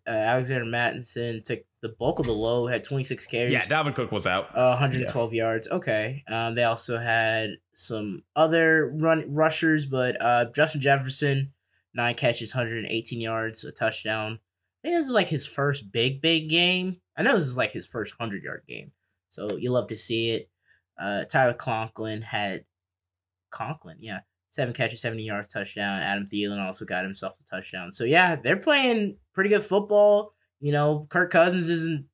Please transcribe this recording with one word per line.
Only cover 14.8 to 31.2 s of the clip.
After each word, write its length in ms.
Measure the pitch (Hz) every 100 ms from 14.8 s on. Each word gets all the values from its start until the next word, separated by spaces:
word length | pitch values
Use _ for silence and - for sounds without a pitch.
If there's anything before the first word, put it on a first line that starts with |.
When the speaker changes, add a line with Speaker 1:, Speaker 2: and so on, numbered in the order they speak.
Speaker 1:
I 40 | 330
think 80 | 339
this 60 | 269
is, 40 |
like, 160 | 233 -
his 180 | 156 -
first 460 | - 143 139 101
big, 300 | 113 127 139
big 260 | 160 165 156
game. 520 | 170 175 185 185 180 _ 139
I 40 |
know 120 | 214 220
this 120 | 139
is, 100 | 127
like, 140 | 110
his 120 | 98 -
first 300 | 120 98 -
hundred-yard 460 | 117 95 - - -
game, 280 | 57 - _ _ _ _
so 300 | - 104 85
you 140 | 123
love 160 | 123 -
to 100 | 107
see 320 | - 113 113
it. 200 | 110 - _ _ _ _ -
Uh, 280 | 98 101 -
Tyler 280 | 143 127
Conklin 680 | 117 - 110 110 - 110 107
had 420 | 110 104 104 92 - _ _ _ _ _ _ _ _
Conklin, 460 | - 113 156 85 76
yeah. 200 | 110 98 - _ _
Seven 220 | - 123
catches, 280 | 120 113 117
seventy 220 | 120 113
yards, 280 | 110 101 101
touchdown. 480 | - 98 107 101 95
Adam 240 | 98 101 101
Thielen 340 | 104 104 101 95
also 180 | 92 95
got 180 | 92
himself 360 | 95 98 92 -
a 160 | _ 95
touchdown. 360 | - 92 90
So, 120 | -
yeah, 320 | 120 165 180 160
they're 220 | 123 196
playing 600 | 311 285 254 226 202 - _
pretty 160 | - 202
good 120 | 208
football. 680 | - 196 202 208 208 208 208 _ _ _
You 120 | 143
know, 340 | 147 151 151 151
Kirk 200 | 180